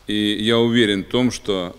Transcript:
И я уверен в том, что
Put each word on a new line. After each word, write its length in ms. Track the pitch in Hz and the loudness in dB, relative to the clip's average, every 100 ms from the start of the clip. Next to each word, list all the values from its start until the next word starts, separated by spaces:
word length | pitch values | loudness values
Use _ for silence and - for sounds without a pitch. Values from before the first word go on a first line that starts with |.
| - | -6
И 320 | 107 104 104 | -2 -2 -2
я 180 | 110 117 | 0 2
уверен 460 | 117 120 107 98 | 2 4 2 0
в 40 | 90 | -2
том, 220 | 120 123 | 0 0
что 460 | - - 95 90 | -2 -4 -4 -4